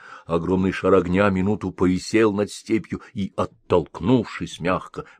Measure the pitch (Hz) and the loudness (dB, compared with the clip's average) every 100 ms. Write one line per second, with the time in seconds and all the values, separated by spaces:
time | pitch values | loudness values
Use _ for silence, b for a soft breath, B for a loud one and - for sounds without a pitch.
0 | B B - 85 82 95 95 - 95 95 | B B -4 -2 0 0 0 0 4 4
1 | 87 92 101 92 95 104 95 - 92 90 | 4 2 2 2 0 -2 -4 0 0 0
2 | - 110 110 101 98 - - 110 85 90 | 0 2 2 0 -4 -8 -4 -4 -2 -12
3 | B 101 95 - 92 _ - 90 73 - | B -8 -6 -4 -6 _ 0 0 0 -4
4 | 82 127 - - 82 - 82 87 - - | 0 2 0 -8 -12 -6 -4 -4 -6 -14
5 | b | b